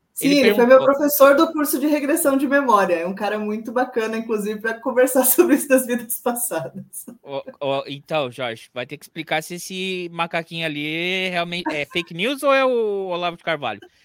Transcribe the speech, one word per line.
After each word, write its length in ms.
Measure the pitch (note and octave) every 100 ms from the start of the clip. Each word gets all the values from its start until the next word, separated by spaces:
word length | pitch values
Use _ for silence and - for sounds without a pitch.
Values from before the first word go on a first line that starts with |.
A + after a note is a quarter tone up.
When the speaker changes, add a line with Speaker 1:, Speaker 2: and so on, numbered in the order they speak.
| _
Speaker 1:
Sim, 140 | - C#4
Speaker 2:
Ele 120 | C#4+
Speaker 1:
ele 120 | A#3+ -
foi 100 | A#3+
meu 120 | C4
Speaker 2:
perguntou 160 | C4 C#4+
Speaker 1:
professor 380 | D4 - C#4 C#4
do 160 | E4
curso 260 | D#4 C#4+ D4
de 80 | D4
regressão 480 | D4 C4+ D#4+ D4 C4+
de 80 | C4+
memória. 480 | C#4 C4 G3 F3+ E3+
É 120 | E3+
um 80 | G3
cara 240 | G#3 G#3+
muito 320 | G#3+ G#3+ A3+
bacana, 460 | A#3+ B3+ - A3 A3+
inclusive, 420 | A3+ G#3+ G3+ G#3+
pra 140 | A3
conversar 500 | A3 - A#3+ B3+ C4+
<laughs> 0 |
sobre 320 | B3+ - A#3+ C#4
isso 120 | -
das 160 | C4 A#3+
vidas 320 | A#3+ - -
passadas. 840 | - A#3+ - D#3+ E3+ F#3+ F#3+ - - -
Speaker 2:
Ó, 180 | - C#3 - -
ó, 220 | C#3+ C#3 C3+
então, 420 | C#3 - D#3+ C3
Jorge, 400 | A#2+ B2 A2+ -
vai 120 | B2 B2+
ter 120 | D3
que 80 | -
explicar 360 | - D#3 D#3
se 120 | D#3 F3
esse 540 | - F#3 F#3+ F#3 F3
macaquinho 540 | E3+ E3+ F3 E3 E3 E3
ali 640 | D3 D3+ D#3+ F3 F#3 F#3
realmente 440 | F3+ E3+ F3 F3
é 120 | D#3 C#3+
fake 280 | F3 E3+
news 300 | E3 G#3 C#4
ou 80 | C#4+
é 120 | C4+ C4
o 420 | B3 G#3+ G3+ F#3+
Olavo 300 | F3 F3 E3+
de 60 | -
Carvalho. 340 | D#3 C3 G#2 - _